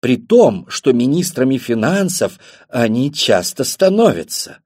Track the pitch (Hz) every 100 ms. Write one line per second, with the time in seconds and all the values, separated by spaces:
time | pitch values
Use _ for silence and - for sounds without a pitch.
0 | 117 123 - 233 196 95 80 - 139 120
1 | 123 156 175 - 127 131 - 113 117 190
2 | 185 - 98 - - - _ 123 117 113
3 | 139 143 - 98 87 - 131 - 190 202
4 | 226 90 78 - - -